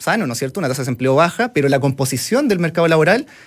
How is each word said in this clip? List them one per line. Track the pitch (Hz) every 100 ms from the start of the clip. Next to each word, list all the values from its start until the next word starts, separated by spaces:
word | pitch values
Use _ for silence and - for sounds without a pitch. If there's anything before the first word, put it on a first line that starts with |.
sano, | - 208 160
¿no |
es | 120
cierto? | 135 131
Una | 147
tasa | 135
de | 131
desempleo | 117 131 135
baja, | 170 - 240
pero | 160 143
la | 139
composición | 135 135 131 127 - 240 294
del | 190
mercado | 170 165 165
laboral | 160 156 220 294 -